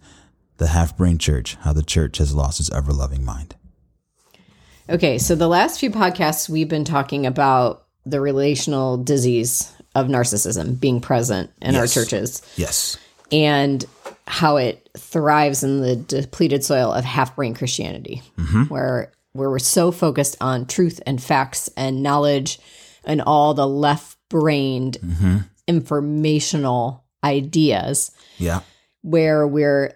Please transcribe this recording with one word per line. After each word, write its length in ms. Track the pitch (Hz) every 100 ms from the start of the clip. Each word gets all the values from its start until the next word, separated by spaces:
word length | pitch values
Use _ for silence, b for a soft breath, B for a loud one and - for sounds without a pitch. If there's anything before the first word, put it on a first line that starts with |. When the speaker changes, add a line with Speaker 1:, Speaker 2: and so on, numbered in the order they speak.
| b b b b _ -
Speaker 1:
The 100 | 80
Half-Brain 500 | 85 80 - 90 85
Church, 400 | - 69 58 -
How 120 | 73
the 100 | 76
Church 340 | 76 82 76 -
Has 140 | 73
Lost 280 | 71 71 -
Its 100 | 76
Ever-Loving 540 | - 69 71 67 67 64
Mind. 300 | 55 76 - - _ _ _ _ _ b b b b b b -
Speaker 2:
Okay, 280 | 170 165 123
so 180 | - 165
the 140 | 165
last 300 | 175 277 -
few 120 | 262
podcasts, 560 | 214 185 180 156 156 -
we've 220 | 156 156
been 160 | 156 151
talking 400 | 143 131 143 131
about 600 | 131 135 131 120 - _ _ 127
the 160 | 143
relational 760 | 139 139 143 135 - 139 131 127
disease 760 | 123 139 123 120 120 - - - _
of 140 | 135 131
narcissism 720 | 131 123 104 90 123 80 127
being 220 | 139 123
present 500 | - 127 117 95 - _
in 140 | - 135
our 80 |
Speaker 1:
Yes. 100 | 120
Speaker 2:
churches. 480 | - 113 104 117 - B -
Speaker 1:
Yes. 420 | - - - - B B _
Speaker 2:
And 520 | 151 151 143 143 135 - _ - - -
how 300 | - 156 147
it 320 | 123 - _ -
thrives 640 | - 170 147 151 147 139
in 180 | 135 139
the 140 | 127 120
depleted 680 | - 139 139 - 160 139
soil 280 | - 135 120
of 120 | 123 127
half-brain 480 | 139 127 - 123 117
Christianity, 640 | 127 - - - - 123 - -
Speaker 1:
Mm-hmm. 260 | 80 107 147
Speaker 2:
where, 460 | 143 131 123 - _ _
where 160 | 135 135
we're 100 | 131
so 320 | 127 190 175
focused 460 | 170 165 139 139 -
on 240 | 131 127 127
truth 340 | - 175 - -
and 160 | 131
facts 480 | - 143 135 - - -
and 240 | 135 131
knowledge 560 | 139 147 147 139 135 - B B B B
and 180 | - 151
all 320 | - 151 151
the 140 | 147 139
left-brained 1300 | 139 147 151 - - _ 165 156 143 135 127 127 123
Speaker 1:
Mm-hmm. 340 | 87 85 92 98 92 _ -
Speaker 2:
informational 1400 | 170 - 147 147 151 156 151 - 156 135 123 120 127 _ _
ideas, 880 | 151 139 139 165 151 101 87 139 - b b b
Speaker 1:
Yeah. 240 | 87 85 b b b _
Speaker 2:
where 460 | 160 160 160 151 147
we're 480 | 147 143 139 139